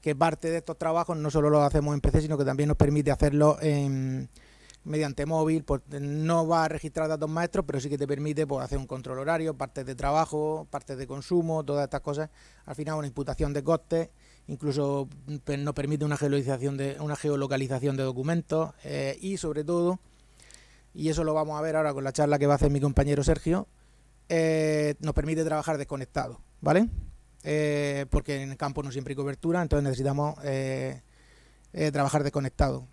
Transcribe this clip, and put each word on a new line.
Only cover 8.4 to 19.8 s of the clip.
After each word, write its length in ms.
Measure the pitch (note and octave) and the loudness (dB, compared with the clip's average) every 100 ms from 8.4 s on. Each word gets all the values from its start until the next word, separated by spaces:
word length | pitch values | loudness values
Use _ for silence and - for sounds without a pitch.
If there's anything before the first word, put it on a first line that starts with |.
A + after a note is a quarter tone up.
| D3+ | 0
pues, 180 | C#3 | -2
hacer 140 | B2+ C#3 | -2 -4
un 80 | C3+ | -4
control 320 | C3 B2+ B2+ | -8 -8 -6
horario, 400 | C#3 E3 D#3+ C3+ | 0 0 0 -4
partes 260 | C3+ - | -6 -6
de 120 | C3 B2+ | -8 -4
trabajo, 720 | C#3 D3+ D#3+ D3+ D3+ D#3 D3+ | 0 2 2 0 -2 -4 -6
partes 300 | D3 - C3 | -10 -10 -12
de 80 | C3 | -10
consumo, 560 | C3+ C3+ F3 E3 D#3+ | -10 0 2 2 -2
todas 220 | C#3+ C#3+ C#3+ | 0 -2 0
estas 160 | C#3+ | -4
cosas. 280 | - C#3+ D#3 - - - - | -4 -4 -6 -10 -20 -20 -16
Al 100 | C#3 | -8
final 240 | D3+ D#3 | -6 -4
una 80 | C#3+ | -6
imputación 440 | B2+ C#3 C3 D3+ | -6 -6 -2 -2
de 120 | C#3+ | -2
costes, 460 | C#3 D#3+ - E3 E3 _ _ - - | 2 0 2 -2 -2 _ _ -20 -12
incluso, 640 | - D3+ C#3 C#3+ C#3 C3+ - C3+ D3 | -6 -2 0 0 -2 -4 -12 -10 -10
pues, 140 | - C#3+ | -6 -4
nos 160 | C#3+ | -4
permite 320 | C#3+ C#3 D3+ D3 | -4 -2 0 0
una 120 | C#3+ | 0
geolocalización 600 | D3 C#3+ C3 C3+ C3+ C#3 | 2 0 0 -2 -2 -4
de, 200 | C#3 C#3 | -6 -4
una 160 | D3+ D3 | -6 -2
geolocalización 840 | D3+ C#3+ C#3 C3+ C3 C3 C#3 C3+ | 0 0 0 -2 -2 -2 0 0
de 60 | |
documentos, 720 | C3+ B2+ C3+ E3+ F3 D#3+ D#3+ - | -2 -2 0 -2 0 -2 -2 -6
eh, 340 | - C#3+ C#3 C#3 | -8 -6 -4 -6
y 180 | F#3 G3 | -6 -4
sobre 260 | D#3+ D3 | -4 0
todo, 360 | D3+ F3 | 2 4